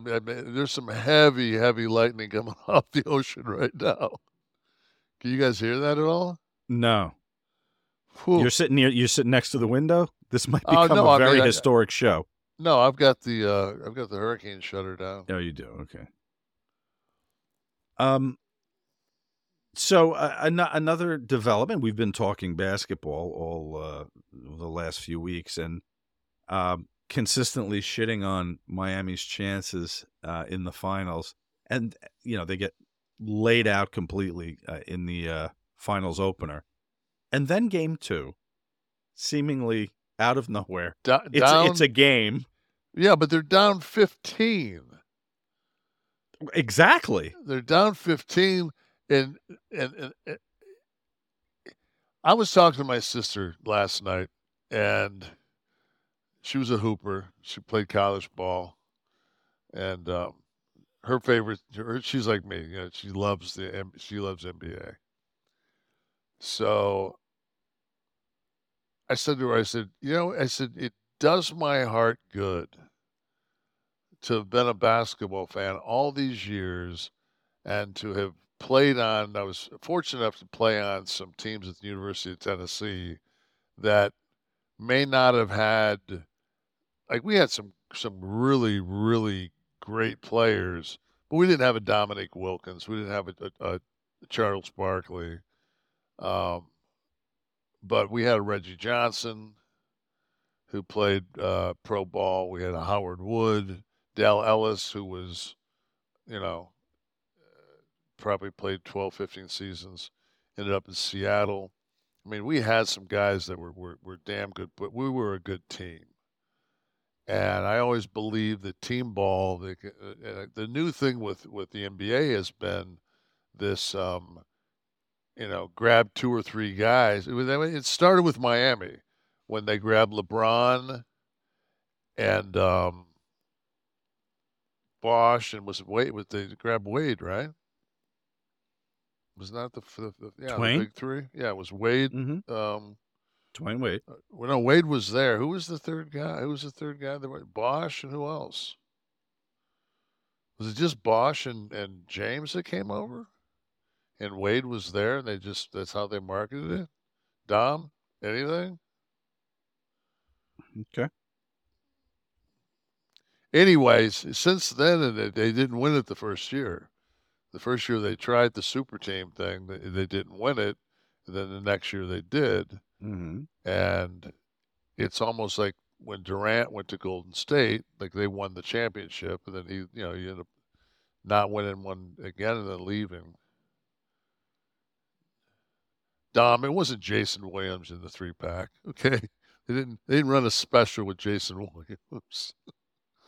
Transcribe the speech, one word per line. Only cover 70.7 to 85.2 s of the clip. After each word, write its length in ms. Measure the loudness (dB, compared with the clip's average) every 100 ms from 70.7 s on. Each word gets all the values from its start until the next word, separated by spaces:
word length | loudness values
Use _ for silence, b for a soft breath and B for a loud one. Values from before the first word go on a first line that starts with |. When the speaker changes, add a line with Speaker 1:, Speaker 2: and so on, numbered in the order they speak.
| -8
Speaker 1:
"it 160 | -12 -12 _ _
does 340 | 4 4 0
my 300 | -4 0 0
heart 340 | 2 4 2 2 _
good 440 | -6 -4 -4 -8 _ -20 _ _ _ _ _ _ _ _ _ _ _ _ _
to 120 | -4
have 160 | -2 0
been 160 | 0 0
a 80 |
basketball 720 | 2 2 2 0 -6 -8 -8 -8
fan 300 | -6 -6 -6
all 340 | -4 -2 -2
these 380 | -2 -6 -6 -8
years 640 | -6 -6 -6 -8 -10 -14 _ _ _ _ _
and 300 | -8 -6 -6 -10
to 180 | -8
have 180 | -4 -6 -8 _ _
played 400 | 2 6 6 4
on," 380 | 2 0 -2 -6
I 60 |
was 260 | -8 -10 -16 -16
fortunate 400 | -6 -4 -4 -2
enough 160 | -2 -4
to 80 | -18
play 340 | 0 2 2
on 260 | 0 -4 -6
some 260 | -10 -10 -12
teams 320 | -10 -10 -12
at 100 | -14
the 80 | -12
University 440 | -8 -8 -8 -10
of 60 | -8
Tennessee 800 | -6 -6 -8 -8 -8 -8 -10 -12 _ _ _ _ _ -2
that 340 | 4 4 4 -2 _ _ _ _ _ _
may 260 | 0 2
not 300 | 4 6